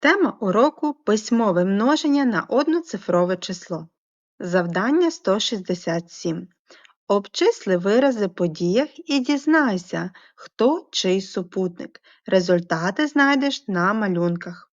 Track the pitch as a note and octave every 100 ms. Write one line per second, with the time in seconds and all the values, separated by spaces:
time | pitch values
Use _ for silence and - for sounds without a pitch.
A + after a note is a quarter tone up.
0 | C#4+ G4+ D#4 - G3+ F#3 C#4 - D4+ C#4+
1 | - G#3 - A#3 A3 F3+ F3+ G3 A#3 D4+
2 | D#4 C#4+ C4+ G3 - A#3 D4 E4 E4 G3+
3 | - F3 F3+ F#3 - F3+ - E3 D#3+ _
4 | _ _ _ _ F3+ F3 F3 E3+ A3 D4+
5 | F4 - - G3 - G#3+ F#3 F3+ - E3
6 | E3+ - F3 E3 F#3 _ _ - - _
7 | _ G3+ G3+ - F4+ A#4 - F#3 F3+ A3
8 | C#4 A#3 G3+ F3+ F3 D#3 F3 G3+ D4+ -
9 | - C#4+ B3 C#4+ C#4 D#4 C#4 F#3+ F3 E3+
10 | F3 - _ _ - _ A3+ E4 - -
11 | F#3+ F#3+ F#3+ - F3 - F#3 F3 - -
12 | _ _ - F#3 F3 F3 E3+ E3 F3 G3
13 | D4+ D4 C#4 C#4 C#4 C4+ - F#3 F3+ G#3+
14 | G#3 F3 F3 E3+ F#3 F3 -